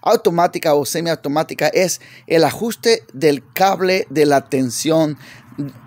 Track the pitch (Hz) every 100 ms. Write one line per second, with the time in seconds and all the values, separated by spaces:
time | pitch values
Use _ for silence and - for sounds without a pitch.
0 | - 226 196 170 170 165 160 147 139 165
1 | 165 156 147 147 160 - 151 - 180 -
2 | - - - 165 151 131 226 - 233 226
3 | - 135 156 143 - - 190 185 185 185
4 | - 143 143 139 - 139 127 - 151 175
5 | 156 139 - - - - 143 -